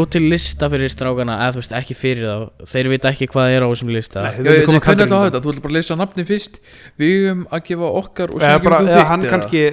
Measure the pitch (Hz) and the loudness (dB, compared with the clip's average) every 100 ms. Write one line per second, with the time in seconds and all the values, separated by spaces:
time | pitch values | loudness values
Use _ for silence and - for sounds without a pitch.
0 | 160 170 156 170 - - 147 139 135 - | 4 0 0 0 -2 -4 -4 -2 -4 -4
1 | 127 127 120 107 123 127 - 117 127 131 | -4 -4 -4 -2 -2 -4 -8 -10 -8 -4
2 | 131 123 110 104 113 - - 131 131 131 | -4 -2 -4 -6 -8 -14 -8 -4 0 0
3 | 131 135 131 135 127 131 123 117 120 113 | 0 -2 -2 0 2 2 0 -2 -4 -6
4 | 110 98 101 110 139 156 151 156 160 196 | -6 -6 -6 -2 4 6 6 4 4 4
5 | 202 196 196 127 147 139 143 160 165 165 | 4 4 2 0 -4 -6 -4 -4 -2 -4
6 | 196 190 170 208 - - _ - - - | -4 -6 -4 -4 -6 -18 _ -20 -20 -2
7 | 151 190 196 185 175 165 - 170 165 185 | 0 2 0 -2 -6 -10 -6 -4 -2 -2
8 | 185 - 175 - 147 151 185 165 180 170 | -4 -8 -6 0 4 4 4 4 6 4
9 | 156 175 127 - - 160 147 | 4 2 0 -2 0 0 0